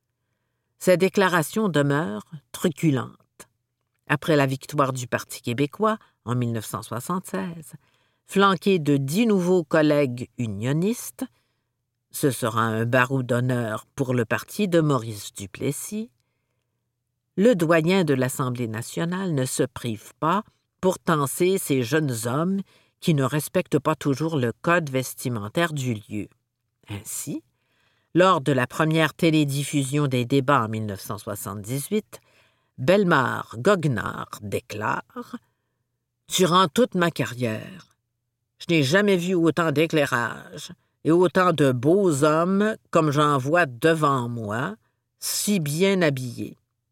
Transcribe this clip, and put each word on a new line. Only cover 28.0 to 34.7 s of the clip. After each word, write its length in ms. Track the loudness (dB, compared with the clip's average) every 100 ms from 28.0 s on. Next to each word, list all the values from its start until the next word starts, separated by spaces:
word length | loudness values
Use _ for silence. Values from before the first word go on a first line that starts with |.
| _ 4
lors 260 | 4 4
de 120 | 2
la 120 | 0 0
première 480 | 0 0 2 0
télédiffusion 960 | 2 2 4 2 -2 -2 -2 0 0 0
des 180 | 0 2
débats 380 | 2 4 2
en 60 | 2
mille 160 | -4 -6
neuf 160 | -8
cent 160 | -10 -10
soixante-dix-huit, 1040 | -10 -10 -8 -10 -6 -6 -4 -4 -6 -16 _ _ _ _ _ -6
Bellemare 760 | 2 4 4 2 2 -4 -8 -2
Goguenard 800 | 2 2 2 -2 -4 -8 -12 -12
déclare : « 960 | -6 -6 -6